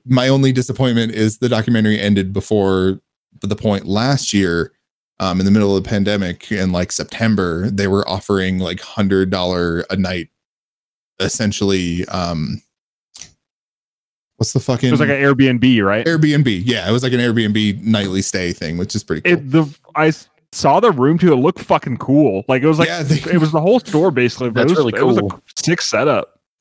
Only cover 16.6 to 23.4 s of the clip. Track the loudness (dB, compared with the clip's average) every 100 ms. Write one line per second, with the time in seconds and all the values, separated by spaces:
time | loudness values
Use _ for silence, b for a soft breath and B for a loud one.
16.6 | -2 -2 -2 -2 0 0 0 0 0 0
17.6 | 0 -2 -2 0 0 -2 -2 -4 -4 -6
18.6 | -6 -6 -6 -8 -6 -4 0 0 2 0
19.6 | 0 -6 _ -2 -2 -2 -10 _ _ -4
20.6 | 0 2 2 2 2 4 4 4 2 -2
21.6 | -2 -2 -2 -8 0 2 4 0 0 2
22.6 | 2 2 0 -2 -2 -2 0 0